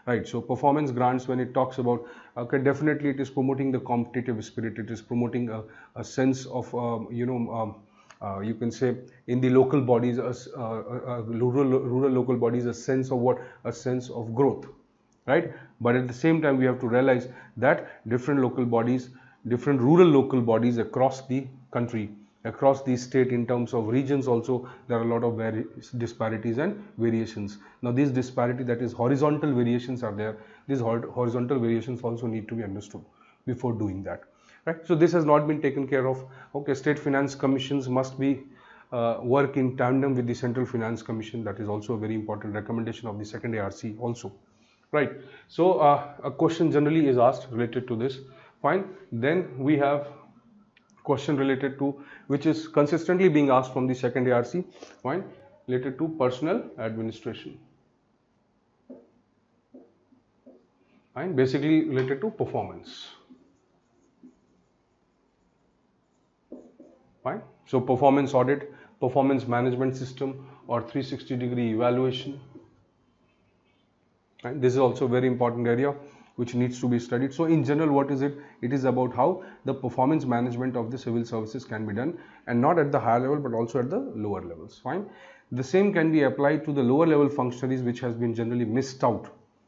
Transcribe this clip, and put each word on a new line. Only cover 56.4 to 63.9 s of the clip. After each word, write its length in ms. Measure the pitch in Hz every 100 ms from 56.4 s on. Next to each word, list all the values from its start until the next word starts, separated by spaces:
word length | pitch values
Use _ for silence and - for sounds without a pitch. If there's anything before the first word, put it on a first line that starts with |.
| 160 226 - -
administration, 800 | 113 110 113 107 120 - - - _ _ _ _ _ _ _ _ _ _ _ _ - 254 - _ _ _ _ _ _ - - _ _ 262 _ _ - - _ _ _ _ _
fine, 200 | 127 175
basically 520 | 135 131 139 151 160 -
related 340 | 131 127 139
to 100 | 214
performance, 800 | - 123 117 98 90 104 - - - _ - _ _ _ _ _